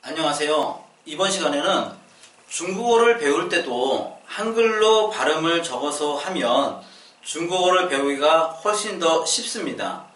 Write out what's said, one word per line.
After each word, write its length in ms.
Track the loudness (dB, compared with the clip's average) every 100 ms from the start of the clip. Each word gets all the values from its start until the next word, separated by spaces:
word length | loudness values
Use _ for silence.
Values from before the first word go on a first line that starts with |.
| -10
안녕하세요. 720 | -4 -2 -2 0 0 0 -6 -16 _
이번 260 | -16 -2 -2
시간에는 640 | 0 0 0 0 0 -2 -10 _ _ -20 _ _
중국어를 680 | -8 -6 -4 2 4 4 4
배울 300 | 2 0 0
때도 720 | -2 -2 -2 0 0 -4 -12 -14
한글로 800 | -6 -4 2 2 4 4 4 2
발음을 520 | 0 0 0 0 0
적어서 540 | -2 -4 -4 -2 -4 -4
하면 640 | -4 -2 0 2 0 -4 -16 -20 -20 _
중국어를 640 | -12 -8 -4 0 4 4 2
배우기가 580 | 0 0 2 4 4 2 -2
훨씬 340 | -2 -2 -4 0
더 260 | 2 2
쉽습니다. 840 | 0 -4 -4 -6 -6 -6 -6 -8 -14